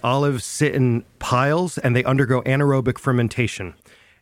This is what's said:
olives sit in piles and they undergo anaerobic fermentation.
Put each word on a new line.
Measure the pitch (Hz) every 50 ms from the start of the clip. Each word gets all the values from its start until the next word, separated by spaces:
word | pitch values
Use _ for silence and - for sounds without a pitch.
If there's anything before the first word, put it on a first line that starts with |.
olives | - 120 127 139 143 143 135 120 -
sit | - - - 151 143 -
in | 139 127 123 117 120 - _ _ -
piles | - - 127 123 131 143 151 175 180 165 - -
and | - 127 120
they | 127 127
undergo | 127 131 135 139 113 131 127
anaerobic | - 131 135 139 143 143 135 135 120 127 123 -
fermentation. | - 139 127 123 117 107 - - 120 107 - - 95 85 - _ _ _ - - _ _ _ _